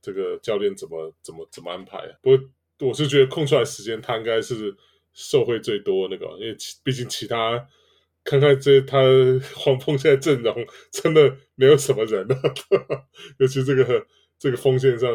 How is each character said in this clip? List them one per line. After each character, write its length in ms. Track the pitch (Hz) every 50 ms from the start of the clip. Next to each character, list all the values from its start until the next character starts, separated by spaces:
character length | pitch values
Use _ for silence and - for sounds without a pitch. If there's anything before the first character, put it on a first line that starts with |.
这 100 | _ -
个 260 | 98 95 95 90 90 -
教 160 | _ - 110 101
练 180 | 104 101 95
怎 100 | 95 -
么， 280 | 80 82 80 80 80 78 _
怎 120 | _ - 82
么， 140 | 80 80 _
怎 140 | _ - 85
么 80 | 85
安 140 | 87 92 95
排 120 | 92 101 -
啊。 140 | - - - _
不 140 | _ 131 135
过 540 | 131 135 - _ _ _ _ _ _ 147 131
我 40 | 117
是 140 | 120 151 143
觉 120 | 131 143
得 60 | 135 131
空 180 | - - 156
出 100 | 139 156
来 80 | 135 120
时 200 | 110 - - 98
间， 180 | 110 113 110
他 160 | 113 - 120 113
应 60 | 113
该 180 | 113 113 113
是 340 | 107 - 123 110 107 101 98 _ _ _ _ _ _ _ _
受 300 | - - - - 139 117
惠 160 | 107 120 113
最 200 | - - 110 101
多 280 | 101 107 95 95 95 92
的 80 | 95
那 40 | 90
个， 120 | 85 82 82 87
因 100 | 104 113
为 80 | 107
其， 220 | - - - - _ _
毕 100 | - 131
竟 140 | 127 123 110
其 180 | - - - 104
他， 400 | 117 113 113 113 117 120 131 _ _ _ _ _ _ _ _ _ _ _ _
看 160 | - - 139
看 180 | 135 147 139 135
这， 200 | 135 143 139 135
他 180 | 135 135 135 139 131 131 131 131 131 127 131 131 131 - -
黄 220 | - - 147 135 123
蜂 180 | - - 151 135
现 120 | 135 156
在 60 | 143
阵 260 | 135 135 165 147 123
容 140 | 117 113 110 120 117 - - - - _
真 220 | - - - 160 156
的 220 | 156 147 135 135 - _ _ _
没 100 | - 131
有 100 | 135 151
什 160 | 139 135 -
么 140 | - 104 110
人 200 | 107 107 98 95 110
了， 100 | 131 135 - 151 - - - _ 202 190 - _
<laughs> 480 | 151 135 - _ _ _ - - - _
尤 80 | 135 131
其 160 | 135 135 131
这 120 | 131 143
个， 300 | 131 127 113 123 113 - _ _ _ _ _ _ _
这 100 | - 147
个 40 | 123
锋 220 | 120 - 139 131 131
线 180 | 131 135 123 117
上 140 | 123 123 117